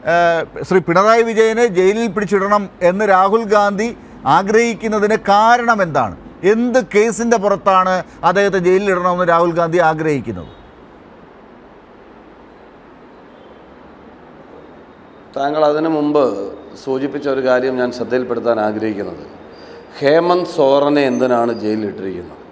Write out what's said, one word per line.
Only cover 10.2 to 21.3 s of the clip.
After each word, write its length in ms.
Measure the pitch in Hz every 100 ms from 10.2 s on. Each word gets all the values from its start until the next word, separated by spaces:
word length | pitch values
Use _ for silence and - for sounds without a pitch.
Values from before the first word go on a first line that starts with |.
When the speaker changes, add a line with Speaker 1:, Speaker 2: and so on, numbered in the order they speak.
| 107 92 78 - - - - - - - - - - - - - - - - - - - - - - - - - - - - - - - - - - - - - - - - - - - - - - - - -
Speaker 2:
താങ്കൾ 240 | 139 151 151
അതിനു 200 | 151 160 156
മുമ്പ് 260 | 147 147 127 98 101 - - -
സൂചിപ്പിച്ച 440 | - 131 139 139 143 135
ഒരു 80 | 127
കാര്യം 280 | 127 131 127
ഞാൻ 100 | 123 -
ശ്രദ്ധയിൽപ്പെടുത്താൻ 600 | 110 127 120 117 113 113 107
ആഗ്രഹിക്കുന്നത്, 560 | 107 110 101 92 85 - - - - - - - -
ഹേമന്ത് 520 | 139 160 175 180 170 -
സോറനെ 460 | 135 139 143 147 139
എന്തിനാണ് 400 | 120 127